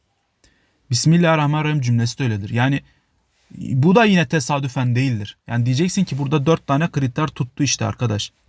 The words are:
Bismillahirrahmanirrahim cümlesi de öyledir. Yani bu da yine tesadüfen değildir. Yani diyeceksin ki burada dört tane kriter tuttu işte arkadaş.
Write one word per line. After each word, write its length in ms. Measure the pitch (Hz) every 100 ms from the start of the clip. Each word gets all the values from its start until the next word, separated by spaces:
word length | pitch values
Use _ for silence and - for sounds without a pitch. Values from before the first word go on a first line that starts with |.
| _ _ _ _ _ _ _ _ -
Bismillahirrahmanirrahim 880 | 120 156 170 170 160 147 151 151 151
cümlesi 380 | 123 117 117 -
de 60 |
öyledir. 260 | 131 104 104
Yani 320 | 117 131 139 - _ _ _ _ _ _ -
bu 380 | - 131 151
da 100 | 190
yine 240 | 220 185 147
tesadüfen 680 | 165 131 143 139 139 127
değildir. 440 | 120 135 113 101 - -
Yani 200 | 120 120
diyeceksin 380 | 127 180 196
ki 140 | 185 135
burada 280 | 135 156 135
dört 200 | 165 -
tane 240 | 139 170
kriter 380 | 143 131 139 156
tuttu 340 | - 127 -
işte 220 | 147 -
arkadaş. 480 | 110 - 120 104 - _